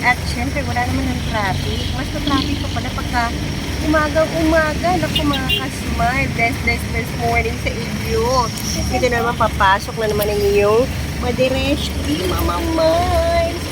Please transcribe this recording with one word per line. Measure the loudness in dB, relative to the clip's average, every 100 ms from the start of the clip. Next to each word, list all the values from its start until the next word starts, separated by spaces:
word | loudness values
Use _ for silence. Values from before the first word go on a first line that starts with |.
At | 0 0 -2
syempre, | -2 -2 -2 -2
wala | -2
naman | 0 0
ng | 0 -2 -2
traffic. | 0 0 0 -2 -2 -2 -2
Mas | -2
na-traffic | -2 0 0 0 -2
pa | -2 -4
pala | -4
pagka | -4 -2 0 0 -2 -4 -4 -4 -2 2
umagang-umaga. | 2 2 2 2 2 2 4 2 0 0 0
Naku, | 0 0
mga | 0 0 0 0
ka-smile. | -2 -4 -4 0 0 0 0 0
Bless, | 0 0 -2
bless, | -2 -2
bless | -4 -4 -2
morning | 0 0 0 -2
sa | -4
inyo. | -4 -4 -4 0 0 2 2 0 -2 -4 -2 0 0
Ito | 2
naman, | 2 0
papasok | 0 0 2 4 2 0 -2
na | 0
naman | 0 0
ang | 2
iyong | 2 4 4 4 2 -2 -4 -2
madireshki, | -2 2 2 2 0 0 -2 -2 -2 -2 0
Mama | 0 0 0 0 2
Miles. | 2 2 2 2 2 2 0 -4 -6